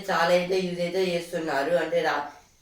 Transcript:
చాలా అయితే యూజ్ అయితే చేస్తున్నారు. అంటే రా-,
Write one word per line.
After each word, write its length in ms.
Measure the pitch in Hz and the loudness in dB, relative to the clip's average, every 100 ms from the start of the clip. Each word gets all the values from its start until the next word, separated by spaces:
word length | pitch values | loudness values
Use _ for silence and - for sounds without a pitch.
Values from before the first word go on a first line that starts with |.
| 196 | 0
చాలా 240 | 175 170 | 0 4
అయితే 220 | 180 175 190 | 4 2 0
యూజ్ 220 | 180 175 | 0 -2
అయితే 200 | 175 185 185 | -2 0 0
చేస్తున్నారు. 680 | 170 - 170 160 139 147 | -2 -4 -4 -2 -2 2
అంటే 260 | 175 160 170 | 0 2 0
రా-, 260 | 160 - - - - _ | 0 -2 -6 -12 -20 _